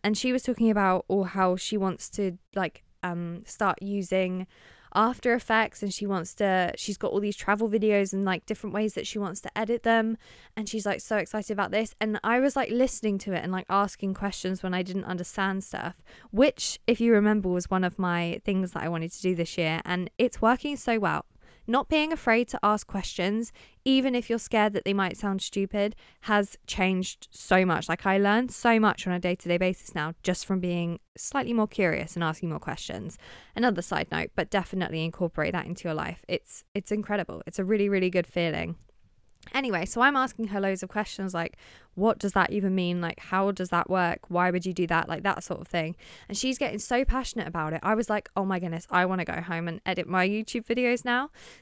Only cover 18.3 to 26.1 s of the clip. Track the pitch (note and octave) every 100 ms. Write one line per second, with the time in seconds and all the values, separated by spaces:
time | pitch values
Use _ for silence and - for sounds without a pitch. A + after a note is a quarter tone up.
18.3 | E3+ - F#3+ F#3 - D#3+ E3+ E3 - F#3+
19.3 | F3 E3 - E3 E3 - F3+ F3+ - A#3+
20.3 | - A3 B3 D4 C#4+ - A3+ F#3+ D3+ -
21.3 | _ - - - B3 - D#4 D#4 D#4+ -
22.3 | A3+ A#3+ - G#3 G#3 - G3 - - F3+
23.3 | G#3+ A#3 - - _ C4 C4+ C4 B3 A#3+
24.3 | A#3 - A3+ G#3+ G#3 - G3 F#3+ - G3+
25.3 | F#3+ - - G3 G#3 G3+ - -